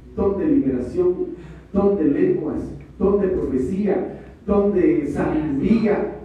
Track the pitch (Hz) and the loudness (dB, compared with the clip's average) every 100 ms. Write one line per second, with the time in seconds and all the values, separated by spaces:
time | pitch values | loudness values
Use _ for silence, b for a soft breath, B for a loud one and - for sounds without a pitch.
0 | - - 196 185 156 139 131 120 120 175 | -12 -2 0 0 2 2 2 -2 -2 0
1 | 180 180 - B B B B 196 202 170 | 0 0 -4 B B B B 2 2 2
2 | 147 - 185 - 151 - - - - - | 2 2 2 2 -2 -6 -8 -12 -16 -2
3 | 196 202 185 - 139 131 - 190 202 - | 2 2 2 -2 -2 -2 -2 -2 0 -2
4 | 202 B B B - 202 202 180 156 151 | -4 B B B 0 2 2 2 2 2
5 | 143 - - 156 - 269 196 226 214 185 | 0 -2 -2 -2 -2 -2 2 2 2 0
6 | - - | -2 -8